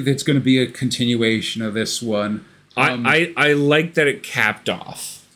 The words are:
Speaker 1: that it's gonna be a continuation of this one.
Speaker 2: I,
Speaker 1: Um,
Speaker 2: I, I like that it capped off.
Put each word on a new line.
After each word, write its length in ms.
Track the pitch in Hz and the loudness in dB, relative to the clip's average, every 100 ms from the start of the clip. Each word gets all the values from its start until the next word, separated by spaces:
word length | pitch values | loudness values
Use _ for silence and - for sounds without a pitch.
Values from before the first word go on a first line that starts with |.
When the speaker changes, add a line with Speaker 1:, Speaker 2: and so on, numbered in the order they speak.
Speaker 1:
that 40 | 131 | 0
it's 160 | 131 | 0
gonna 180 | - 139 | 0 2
be 180 | 123 131 | 4 2
a 80 | 123 | 2
continuation 920 | - 127 - 120 117 113 110 - 110 | -2 -4 -2 0 2 2 0 -2 -6
of 120 | 110 | -4
this 280 | 107 107 - | -4 -4 -4
one. 420 | 117 104 104 107 - _ _ - | -2 -2 -2 -4 -10 _ _ 0
Speaker 2:
I, 160 | 139 | 0
Speaker 1:
Um, 160 | 123 127 | 2 2
Speaker 2:
I, 260 | 151 170 127 | 2 2 2
I 160 | 147 | 2
like 400 | 147 143 151 165 | 4 4 4 2
that 140 | 160 143 | 0 0
it 160 | - | 0
capped 440 | - 127 107 110 - | -4 0 0 0 -4
off. 580 | 90 - - - - _ | -6 -8 -14 -14 -16 _